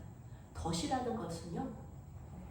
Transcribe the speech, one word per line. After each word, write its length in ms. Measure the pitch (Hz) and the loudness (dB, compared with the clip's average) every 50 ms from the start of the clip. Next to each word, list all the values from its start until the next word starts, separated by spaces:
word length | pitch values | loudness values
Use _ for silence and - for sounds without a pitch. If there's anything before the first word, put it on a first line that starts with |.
| - - - - - - - - - - - | -8 -8 -10 -10 -10 -10 -10 -10 -10 -8 -4
덫이라는 600 | - - - - - - 285 269 262 247 233 220 | 0 2 4 4 6 6 6 6 6 6 4 4
것은요, 520 | - 170 165 165 - - 175 165 233 269 262 - - - - - - - - - - - - - - - - | 2 2 0 0 -2 -2 0 0 0 0 0 -2 -4 -6 -8 -8 -8 -10 -8 -8 -8 -8 -8 -8 -8 -8 -6